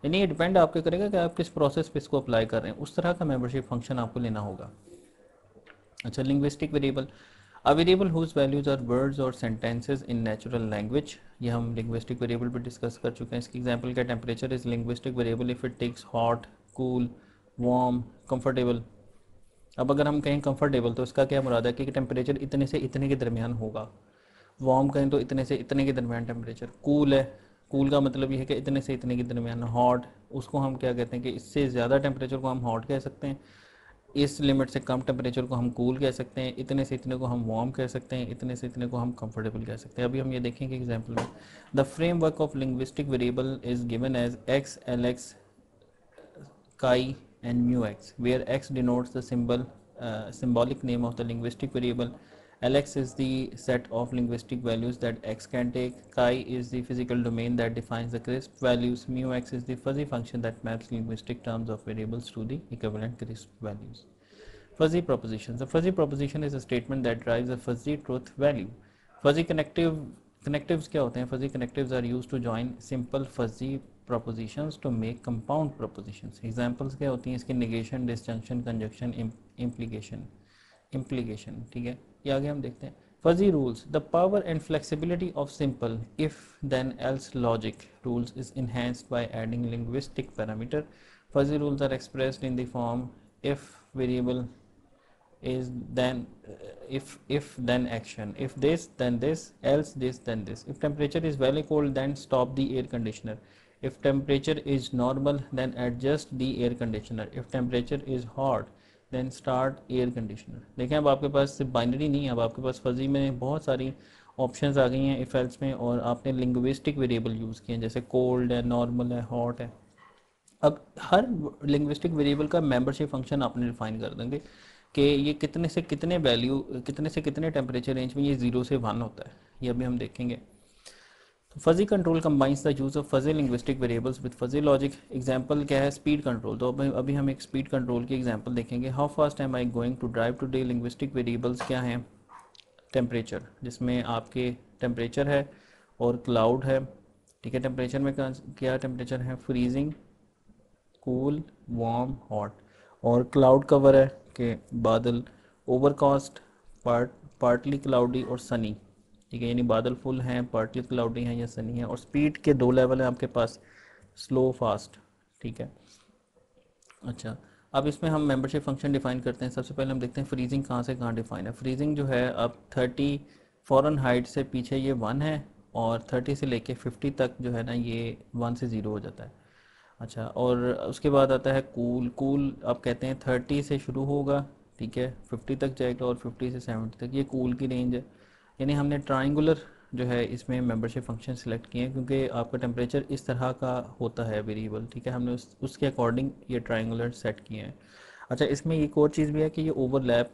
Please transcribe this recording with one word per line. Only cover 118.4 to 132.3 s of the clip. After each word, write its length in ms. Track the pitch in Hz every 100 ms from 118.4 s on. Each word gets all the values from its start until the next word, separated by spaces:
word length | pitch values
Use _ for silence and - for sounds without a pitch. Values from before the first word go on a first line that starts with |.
| 123
है, 80 | 123 120
नॉर्मल 460 | 120 120 120 123
है, 80 | 120
हॉट 380 | 117 120 120 120
है। 120 | 117 - _ _ - _ _ _ _ _
अब 220 | 147 156 - -
हर 280 | - 185 254 196 147 -
लिंग्विस्टिक 480 | 143 143 147 147 170
वेरिएबल 340 | 160 143 143 151
का 140 | 170
मेंबरशिप 480 | 151 127 131 135 147
फंक्शन 340 | 135 123 143
आपने 240 | 123 120 123
डिफाइन 340 | 117 110 110
कर 140 | 104
देंगे 260 | 104 117 143 - - - - _
कि 80 | -
ये 320 | 143 143 143
कितने 340 | 147 147 165 170
से 140 | 165
कितने 360 | 160 143 165 180
वैल्यू, 400 | 147 117 123 135 - 127 127
कितने 220 | 135 151
से 140 | 151
कितने 280 | 151 143 160
टेम्परेचर 440 | 151 127 123 123
रेंज 200 | 131 127 143
में 60 |
ये 120 | 143
ज़ीरो 300 | 135 123 123
से 120 | 123 135
वन 260 | 113 110
होता 260 | 113 - -
है, 80 | - _ -
ये 80 | 127
अभी 140 | 120
हम 140 | 127 123
देखेंगे। 420 | 110 - 123 120 - - _ _ - - - - _ _ _ 147
fuzzy 280 | - 165 208
control 340 | 202 165 165
combines 420 | 165